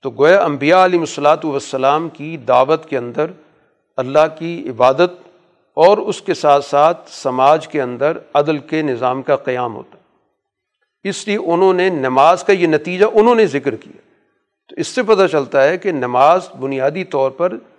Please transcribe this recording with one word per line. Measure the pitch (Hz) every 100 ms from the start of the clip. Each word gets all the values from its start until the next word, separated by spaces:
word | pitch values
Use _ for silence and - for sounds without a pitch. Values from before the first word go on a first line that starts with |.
تو | 139
گویا | 117 147 196
انبیاء | 170 143 143 180
علیہم | 185 175
الصلاۃ | 156 - 147 156
والسلام | 160 139 - 135 131 151 165
کی | - 147 165
دعوت | 120 123 135 156 -
کے | 135
اندر | 120 120 160 - _ _ _ _ _ -
اللہ | 127 143 160 156
کی | 165 170 -
عبادت | 117 123 135 175 175 _ _ _ _ _ -
اور | 170 208
اس | 214 185
کے | -
ساتھ | 160 151 143
ساتھ | 139 143 156 170 -
سماج | - 135 127 135 156 151
کے | 151
اندر | 127 120 143 175 -
عدل | - 147 151
کے | - 156
نظام | 151 120 127 131
کا | 131 139
قیام | - 123 123
ہوتا | 104 - -
ہے۔ | _ _ _ _ _ _ _ _ _ _ 190
اس | - -
لیے | 202
انہوں | - 170 190
نے | 185 185
نماز | 165 131 131 151 180
کا | -
یہ | 190 170
نتیجہ | 151 160 180 208
انہوں | 220 226
نے | 233 214
ذکر | 139 139 110
کیا۔ | - - _ _ _ _ _ _ _
تو | -
اس | 165
سے | -
پتہ | 220 208 185
چلتا | 156 127 143
ہے | 135 175
کہ | 196
نماز | 156 123 123 143 180 185 123
بنیادی | 135 135 135 165
طور | 185 143 135
پر | 131 175 - _